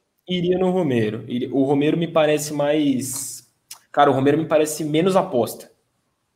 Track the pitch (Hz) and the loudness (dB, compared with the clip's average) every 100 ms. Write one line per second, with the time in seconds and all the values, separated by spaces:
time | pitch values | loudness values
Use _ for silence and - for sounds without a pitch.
0 | _ _ - 180 175 180 185 185 156 120 | _ _ -6 -4 0 0 0 0 0 0
1 | 107 110 117 123 127 135 135 143 147 165 | 0 -4 -6 -6 -2 0 2 2 2 0
2 | 160 165 151 151 147 147 143 156 143 123 | 0 2 2 2 -2 -4 0 2 2 0
3 | 120 - - - - _ - - _ 147 | -2 -8 -10 -14 -20 _ -20 -20 _ 2
4 | 143 135 139 151 160 156 156 - 151 151 | 4 4 2 2 2 0 0 -2 -2 0
5 | 185 185 - 123 107 - - _ _ _ | 2 2 0 0 -2 -4 -18 _ _ _
6 | _ _ _ | _ _ _